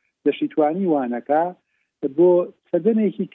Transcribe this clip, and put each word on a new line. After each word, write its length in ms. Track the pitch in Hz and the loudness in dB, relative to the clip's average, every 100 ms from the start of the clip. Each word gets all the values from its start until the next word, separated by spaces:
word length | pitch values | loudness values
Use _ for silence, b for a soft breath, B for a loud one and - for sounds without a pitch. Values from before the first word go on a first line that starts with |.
| _ _ 147 | _ _ -4
دەشیتوانی 680 | - 151 - 151 180 185 | -2 -4 0 0 0 0
وانەکە، 500 | 147 123 120 - 151 180 175 _ _ _ - | 0 -2 -6 -2 0 0 -6 _ _ _ -10
بۆ 280 | 143 135 180 175 - - - | -8 2 4 4 0 -10 -6
سەردەمێکی 580 | 175 190 220 202 - 180 | -2 0 0 0 -2 -8